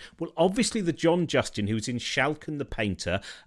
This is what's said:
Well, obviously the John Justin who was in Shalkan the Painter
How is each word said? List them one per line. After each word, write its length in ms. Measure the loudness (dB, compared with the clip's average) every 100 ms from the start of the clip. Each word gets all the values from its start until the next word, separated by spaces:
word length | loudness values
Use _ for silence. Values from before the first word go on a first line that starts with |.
| -12 -10
Well, 140 | -4 2
obviously 440 | 2 4 0 0
the 120 | -2
John 340 | 2 4 4 4
Justin 400 | 2 2 0 0
who 80 | 0
was 120 | -2
in 120 | -4
Shalkan 580 | -2 0 0 -2 -6 -8
the 80 | -6
Painter 560 | -2 -2 -2 -2 -4 -4 -18